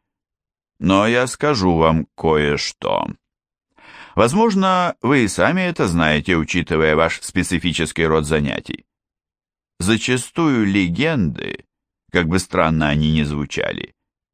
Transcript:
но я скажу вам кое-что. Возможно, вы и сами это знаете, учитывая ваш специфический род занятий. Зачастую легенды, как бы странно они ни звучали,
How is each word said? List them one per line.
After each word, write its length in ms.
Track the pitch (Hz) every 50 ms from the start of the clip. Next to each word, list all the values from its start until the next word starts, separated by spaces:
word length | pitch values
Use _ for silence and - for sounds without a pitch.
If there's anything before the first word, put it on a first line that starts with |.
| _ _ _ _ _ _ _ _ _ _ _ _ _ _ _ -
но 260 | - 90 95 98 104
я 200 | 110 117 120 127
скажу 500 | 123 - - - 147 147 113 92 92 85
вам 300 | 80 80 80 80 80 73 - _
кое-что. 920 | - - 82 78 76 76 73 71 71 - - - - - 50 50 50 50 50 - - _ _ _ _ _ _ _ _ _ _ _ _ - - - - - - -
Возможно, 800 | - 107 120 139 208 226 233 190 190 190 190 185 180 180 175 - _ -
вы 220 | 117 143 139 117
и 40 | 98
сами 320 | - - 87 113 165 185
это 260 | 185 180 165 - 143
знаете, 500 | 101 85 85 82 78 76 76 73 - 90
учитывая 600 | 82 78 - - 90 80 - 82 78 80 78 78
ваш 240 | 76 82 82 - -
специфический 840 | - - - 95 87 - 92 82 - 87 78 - 82 73 - - 82
род 180 | 80 78 80 76
занятий. 600 | 73 80 78 73 69 55 50 - - - - - _ _ _ _ _ _ _ _ _ _ _ _ _ _ _ _ _ _ -
Зачастую 880 | 85 92 113 110 - - 127 127 - - - - 170 156 135 117 110
легенды, 960 | 98 98 101 95 85 85 90 139 160 165 135 92 76 62 50 50 50 50 - - _ _ _ _ _ _ _ _ _
как 180 | - 90 87 78
бы 100 | 87 95
странно 500 | - - - 95 85 80 80 78 78 73
они 240 | 73 76 76 76 78
ни 100 | 78 73
звучали, 720 | 73 73 73 73 67 - - - 50 50 50 50 - _ _ _ _ _ _ _ _